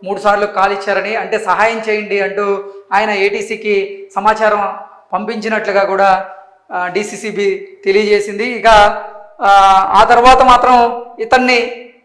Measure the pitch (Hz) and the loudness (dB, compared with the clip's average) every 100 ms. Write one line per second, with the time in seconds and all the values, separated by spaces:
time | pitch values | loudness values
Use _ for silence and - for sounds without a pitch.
0 | 185 196 202 202 202 196 196 202 208 190 | -8 -4 0 0 -2 0 -2 -2 -4 -4
1 | 196 220 190 214 214 180 220 226 214 214 | -4 -6 -4 -6 -2 0 0 -2 -4 -6
2 | 208 202 196 202 202 196 196 - - 196 | -4 -4 -4 -4 -4 -4 -6 -18 -4 -2
3 | 214 202 196 220 202 220 214 202 196 - | -2 -2 -2 -2 -8 -8 -2 -2 -4 -10
4 | - 202 202 220 220 208 196 - - - | -10 -2 0 0 0 0 -4 -8 -16 -20
5 | _ 185 208 233 214 214 202 196 190 196 | _ -8 -6 -8 -4 -4 -2 -2 0 0
6 | 196 185 196 - - _ _ 185 180 175 | 2 2 -2 -16 -20 _ _ -8 -4 -4
7 | 214 214 220 190 202 190 - - - 196 | -6 -8 -10 -4 -4 -4 -10 -10 -2 0
8 | 214 208 202 202 240 240 214 220 202 - | 2 0 -2 -6 -6 0 4 6 4 2
9 | - - - _ 202 196 196 190 190 190 | -10 -18 -20 _ 4 6 6 4 4 2
10 | 226 240 247 262 254 240 240 247 240 247 | 4 6 6 6 6 4 4 2 2 -2
11 | - - 226 254 247 240 240 - - _ | -14 -12 0 0 2 0 -2 -10 -18 _